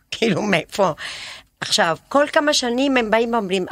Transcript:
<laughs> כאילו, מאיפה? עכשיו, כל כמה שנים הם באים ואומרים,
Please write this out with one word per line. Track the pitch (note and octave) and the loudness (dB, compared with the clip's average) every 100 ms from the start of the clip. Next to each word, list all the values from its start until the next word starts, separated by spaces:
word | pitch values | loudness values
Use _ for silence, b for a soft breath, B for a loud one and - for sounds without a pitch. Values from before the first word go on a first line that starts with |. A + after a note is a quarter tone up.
<laughs> | - | -12
כאילו, | - A3+ C#3+ | -2 0 0
מאיפה? | G#3 F3 - - F#3 C#3+ B B B B B - | 0 -2 -2 0 0 -2 B B B B B -12
עכשיו, | - - F3 D#3+ - | -4 0 0 -2 0
כל | C#4 D4 | 0 2
כמה | D#4+ D4 | 2 2
שנים | D4 B3 A#3+ C#4 C4 | 0 0 0 2 2
הם | A3 | 2
באים | A3 A#3 | 2 2
ואומרים, | A#3 G3 F#3+ F3+ | 0 0 -2 -2